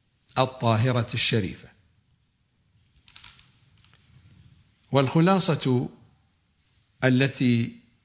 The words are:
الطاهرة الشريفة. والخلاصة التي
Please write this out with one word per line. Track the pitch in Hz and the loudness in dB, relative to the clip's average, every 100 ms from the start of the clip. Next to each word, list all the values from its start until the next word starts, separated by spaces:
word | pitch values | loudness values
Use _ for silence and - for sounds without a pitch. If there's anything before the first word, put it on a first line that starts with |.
| _ _ _ - | _ _ _ -4
الطاهرة | 131 - 117 110 123 120 113 | -4 -2 0 0 0 -2 -2
الشريفة. | 113 - 117 92 - - _ _ _ _ _ _ _ _ _ _ _ _ _ - - - - - _ _ _ _ _ _ - - _ - _ _ _ _ | -2 -2 -2 -4 -10 -20 _ _ _ _ _ _ _ _ _ _ _ _ _ -20 -20 -20 -20 -20 _ _ _ _ _ _ -20 -20 _ -20 _ _ _ _
والخلاصة | 135 131 165 170 190 175 143 135 127 147 - _ _ _ _ _ _ _ _ _ _ | 0 2 2 4 2 2 -2 0 -2 -2 -10 _ _ _ _ _ _ _ _ _ _
التي | 127 127 135 - 127 117 117 - _ _ | 0 2 0 0 0 0 -2 -10 _ _